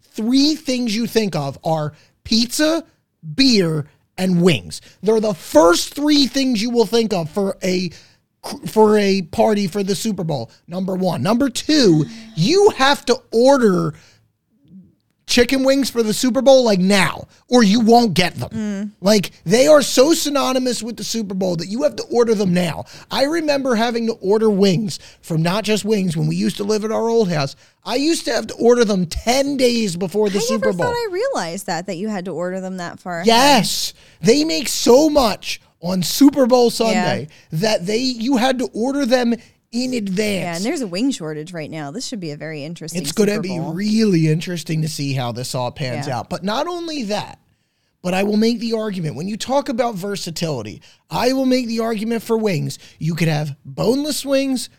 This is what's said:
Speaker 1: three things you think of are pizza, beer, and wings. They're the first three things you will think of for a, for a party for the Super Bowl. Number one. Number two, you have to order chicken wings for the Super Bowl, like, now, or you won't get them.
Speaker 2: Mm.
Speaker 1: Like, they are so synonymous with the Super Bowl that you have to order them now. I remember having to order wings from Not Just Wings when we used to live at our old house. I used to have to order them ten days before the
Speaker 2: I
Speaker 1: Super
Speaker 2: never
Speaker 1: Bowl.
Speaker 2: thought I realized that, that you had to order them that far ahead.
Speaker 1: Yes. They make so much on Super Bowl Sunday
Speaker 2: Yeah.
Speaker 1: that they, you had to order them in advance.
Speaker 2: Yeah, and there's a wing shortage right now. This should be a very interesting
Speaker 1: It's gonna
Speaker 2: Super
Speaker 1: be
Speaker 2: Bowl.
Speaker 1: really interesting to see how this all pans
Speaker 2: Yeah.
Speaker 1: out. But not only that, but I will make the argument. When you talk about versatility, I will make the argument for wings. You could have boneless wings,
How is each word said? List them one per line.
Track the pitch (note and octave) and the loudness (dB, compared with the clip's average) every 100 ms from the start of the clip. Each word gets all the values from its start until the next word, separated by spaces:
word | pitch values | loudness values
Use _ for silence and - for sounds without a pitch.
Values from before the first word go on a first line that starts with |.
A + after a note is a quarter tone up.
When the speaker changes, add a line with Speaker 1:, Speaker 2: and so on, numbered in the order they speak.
Speaker 1:
three | _ - A3 C4+ C#4+ D#4 | _ -8 0 2 2 0
things | - B3+ B3 G#3 | -4 -4 -2 -2
you | A#3 | -2
think | A#3 G#3 D#3+ | -2 -2 -2
of | C#3 C3+ | -6 -6
are | - D#3+ D3+ D3+ _ _ | -4 -2 -4 -8 _ _
pizza, | - A3 A#3 - D4+ E4 - _ _ _ D#3+ | -4 -2 -2 0 0 0 -4 _ _ _ -12
beer, | D3+ C4+ A3 E3+ D#3 C#3+ _ _ - | 0 2 4 2 -2 -6 _ _ -6
and | F#3 F3 | 0 2
wings. | F3+ B2+ F2 - - _ | 4 2 -2 -16 -18 _
They're | F#3 A3 | 0 0
the | G#3+ | 0
first | F#3 - D4+ E4 E4+ - | -4 2 6 6 4 -2
three | - D4 D4 C4 | -4 2 2 2
things | C#4 C4 A#3 | 0 0 0
you | A#3 | -2
will | A#3+ G3+ | 0 2
think | A#3 A3+ | 2 0
of | F#3+ D#3 | -2 -4
for | G#3 G3 F#3+ | -4 -4 -4
a, | F#3 F#3 F3+ - _ _ _ _ - G3+ - | -2 -2 -4 -10 _ _ _ _ -14 -12 -4
for | A3 G#3+ G#3+ | 4 4 6
a | G3+ G3 | 2 0
party | E3+ - A3 G#3 G3+ | -2 0 2 2 -2
for | G#3 | -4
the | F#3+ | -4
Super | G3 A3+ G3+ | -4 -4 -4
Bowl. | E3 C#3+ A#2 _ - | -4 -6 -8 _ -12
Number | F3 F#3+ | -8 -6
one. | F#3 F#3 D#3+ | -2 -2 0
Number | D#3 A#3 C#4 | 0 0 0
two, | - - D4+ A#3 D#3 C#3 - - | -4 0 4 6 4 2 -6 -12
you | - F#3 F#4 G#4 - | -2 2 4 4 4
have | C4+ C#4+ | 2 2
to | - - - | 0 -4 0
order | A3+ B3+ C#4 A3+ F3+ E3 D#3 _ _ _ _ _ _ _ - - _ _ _ - | 4 6 6 4 2 -2 -6 _ _ _ _ _ _ _ -20 -20 _ _ _ -2
chicken | - A#3+ C4+ | 2 2 2
wings | C4 C#4 B3+ | 2 2 0
for | A#3 | -2
the | A3 | -2
Super | G#3 C4 A#3+ | 0 0 2
Bowl, | B3+ C4+ | 6 6
like, | A#3+ G3+ | 6 2
now, | F#3 G3+ E3 - - _ - | 4 4 2 -2 -14 _ 2
or | B3 | 4
you | G#3+ A3 | 6 4
won't | A3 A#3 A#3 | 6 6 4
get | E3 F3 - | 0 -2 -2
them. | - | -8
Speaker 2:
Mm. | A3+ G#3+ G3 G#3 - | -6 -6 -6 -8 -4
Speaker 1:
Like, | F#3 G#3+ - - | 2 2 0 -8
they | - A3 C#4+ | 0 2 6
are | D4+ | 6
so | B3 - C#4 | 4 2 4
synonymous | E4+ D4 C#4+ B3+ C4 B3+ A#3 | 4 0 -2 0 0 -2 -4
with | A3 A#3 | -8 -10
the | |
Super | G#3 A3+ G3 | -8 -6 -6
Bowl | G3 F#3+ E3+ | -4 -4 -4
that | E3+ | -6
you | A3 | -2
have | D4 A#3 | -2 -2
to | |
order | - A#3 A#3 | -4 0 2
them | G#3 G3+ | 2 2
now. | F3 F3 E2 - - - | 0 0 -4 -12 -16 -8
I | G#3+ | -2
remember | C#4 E4+ D4+ C#4+ C4+ | 0 0 0 0 0
having | A3 A#3+ A#3+ A3+ | 0 0 -2 -4
to | |
order | - F#3+ G#3+ A3 | -4 0 2 2
wings | G3 G3 F3+ G#3 - - - | 4 4 2 -2 -8 -14 -20
from | - D#3+ | -4 -2
Not | E3 G3+ | 0 0
Just | G#3 G#3+ | 0 -2
Wings | G3+ F#3 F#3 D#3+ | 0 0 0 0
when | D#3 | -2
we | E3+ | 0
used | G#3+ - | -2 -2
to | |
live | G3+ G#3+ | -2 -2
at | G#3+ | -2
our | A3 A3+ | -2 0
old | A#3 G3+ | 2 2
house. | D#3 C#3 - _ _ | 0 -4 -8 _ _
I | - B3 | -4 0
used | D4 E4 - | 0 0 -2
to | |
have | B3+ A3+ | -4 -4
to | |
order | - A3+ A#3+ | 0 4 6
them | G#3+ G3 E3+ | 4 2 -2
ten | - - C4 C#4 C#4 | -4 -2 0 0 2
days | B3 A#3 G#3+ F3 | 2 2 -2 -2
before | F#3 G3+ G#3 | -4 -2 0
the | G3 | 0
Speaker 2:
I | |
Speaker 1:
Super | A#4 E4+ G#3+ | -2 -2 -2
Speaker 2:
never | F3+ | 0
Speaker 1:
Bowl. | B4 | -2
Speaker 2:
thought | A#4+ | -2
I | A#4 | -4
realized | F4+ C5 E4+ E3+ F3+ - | -4 -4 -4 -6 -8 -6
that, | E3 F3+ | -6 -6
that | E3+ | -8
you | G#3+ | -6
had | G#3 F3+ | -6 -6
to | |
order | D#3 F3+ F#3 | -6 -6 -6
them | F#3 F#3 | -8 -10
that | F3 - | -10 -12
far | F#3 E3+ | -10 -2
ahead. | G3 | 4
Speaker 1:
Yes. | A3+ C#4 C4+ E3 - - - - - | 6 6 4 2 -2 -6 -10 -20 -4
They | E3 C#4 | 2 4
make | D#4 D#4+ C4+ | 2 -2 -4
so | - - B3 D#4 | -2 4 6 6
much | D4 A#3 F#3 - - _ _ | 4 2 -2 -8 -12 _ _
on | F3 F#3 | -6 -4
Super | D#3+ - C#4 C#4 B3 | -2 4 6 6 4
Bowl | B3 A#3+ | 6 4
Sunday | A#3 A3+ F3+ F3+ A#2+ C#3+ - - | 2 0 0 0 -2 -6 -16 -10
Speaker 2:
Yeah. | D#3+ | -4
Speaker 1:
that | G#3+ G#3+ F3 | 0 -2 -2
they, | A3 | -2
you | C4 A#3+ A3 C4+ | -2 -2 0 2
had | C4 C4 | 2 0
to | - | -4
order | F3 B3 C#4 | -2 -2 0
them | C4 B3+ A#3+ A#3 - _ _ | 0 2 2 -2 -6 _ _
in | A#3 B3+ | -6 -4
advance. | B3 G3 F#3+ G#3+ G3 | -4 -4 -2 -2 -2
Speaker 2:
Yeah, | F3+ E3+ | -4 -6
and | |
there's | G#3+ E4 | -4 -4
a | A3 | -4
wing | F3 C4+ | -2 -2
shortage | A#3+ D#3 D3+ D#3+ | -4 -6 -10 -10
right | E3+ D3+ | -12 -10
now. | D#3+ C#3+ | -10 -10
This | E3+ - | -10 -10
should | A3 | -10
be | E3 | -10
a | C#3+ | -10
very | D3+ D#3 | -10 -10
interesting | C#3+ E3+ D#3+ E3+ | -12 -12 -10 -8
Speaker 1:
It's | D3+ | -6
gonna | - G3+ | 0 0
Speaker 2:
Super | G3+ | 0
Speaker 1:
be | F3+ F3 | -4 -6
Speaker 2:
Bowl. | D#3+ | -6
Speaker 1:
really | E3 G#3+ G#3+ A3 F3 D#3 | -4 0 2 4 4 2
interesting | D#3 F3 F3 - D#3+ | 0 -2 -8 -4 -4
to | D#3 | -4
see | D#3 C#3 | -4 -4
how | C3+ A#2+ | -4 -4
this | A#2 B2+ | -6 -6
all | C3 B2 | -6 -6
pans | - C3+ C3+ C#3+ | -6 -6 -6 -6
Speaker 2:
Yeah. | A#2+ | -6
Speaker 1:
out. | - | -6
But | F3+ | -8
not | F3+ A3+ D#4+ | -4 -4 -4
only | F4 E4+ D4+ | -6 -8 -8
that, | G#3 G#3 - - _ _ _ _ _ _ | -6 -6 -8 -14 _ _ _ _ _ _
but | F3+ | -4
I | F#3 | -2
will | G3+ G#3 | 0 2
make | A3+ A#3+ | 2 0
the | A3+ | -4
argument. | A3 A3 F#3+ D#3 A#2 | -4 -4 -4 -6 -6
When | F#3 | -8
you | G#3+ | -8
talk | - C#4 C#4+ | -2 -2 -2
about | A#3 A#3+ G3+ | -2 -2 -4
versatility, | G3+ G3 - D3+ E3 C3+ G#2+ - - _ - | -8 -8 -8 -6 -4 -6 -8 -14 -18 _ -10
I | E3 A#3+ | -2 0
will | C4 C4 | 2 2
make | B3+ A#3 | 0 0
the | A3+ | -4
argument | A3+ A3 A3 A#3 | -4 -4 -4 -4
for | - A3+ | -2 -2
wings. | G#3+ D#3+ C#3 - - - | 0 -2 -4 -8 -16 -8
You | D#3+ E3 | -4 -2
could | D#3+ | 0
have | D3+ D3+ C#3 - | 0 -4 -8 -14
boneless | C3+ F3+ C4+ D4 C#4 | -4 0 0 -2 -6
wings, | C4+ C4+ C4+ B3+ - | -2 0 0 -4 -6